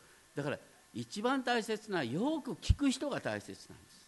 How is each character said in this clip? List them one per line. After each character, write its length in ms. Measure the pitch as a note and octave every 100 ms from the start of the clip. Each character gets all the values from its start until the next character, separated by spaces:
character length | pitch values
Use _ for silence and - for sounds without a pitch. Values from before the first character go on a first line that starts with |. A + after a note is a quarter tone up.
| - - - D3
だ 80 |
か 60 | C#3+
ら 100 | A2 - - -
一 280 | A2 A#2 G#3
番 220 | A#3+ C4+
大 200 | B3 A#3+
切 280 | A3 G#3+ G#3+
な、 120 | F#3
よ 380 | B2 C#3+ C4 D#4+
く 120 | B3
聞 220 | E3+ - -
く 160 | C#4
人 180 | A#3+ D4
が 100 | F3
大 200 | B2 G#2
切 280 | - F#2+ -
な 60 | -
ん 80 |
で 80 | -
す。 120 | -